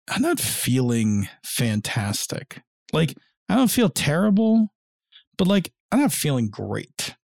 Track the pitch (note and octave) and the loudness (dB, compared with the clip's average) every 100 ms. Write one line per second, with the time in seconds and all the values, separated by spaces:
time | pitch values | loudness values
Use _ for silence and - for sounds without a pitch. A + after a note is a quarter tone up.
0 | - G3+ D#4+ D#4 - - - B2+ B2 A#2 | -6 -2 0 0 -2 -4 0 0 2 2
1 | G#2+ G#2 F#2+ - - - A#2 G#2+ - A#2+ | 2 0 -2 -8 -8 -2 -2 -2 -4 -4
2 | G2+ - - - - - - _ _ D#3 | -4 -4 -6 -10 -12 -18 -20 _ _ 0
3 | D#3+ - _ _ - A3 B3 B3+ G3+ - | 0 -4 _ _ -2 2 2 2 2 0
4 | C#3+ D#3+ G#3 G3 A3 A3+ G#3+ _ _ _ | 0 2 2 4 4 4 2 _ _ _
5 | _ - _ - F#3 G3 - _ _ - | _ -20 _ -2 2 2 0 _ _ 2
6 | - - D3+ C3 G#2+ - G2+ G#2+ - - | 2 0 -2 0 -2 -4 -6 -6 -8 -10
7 | - - _ | -12 -12 _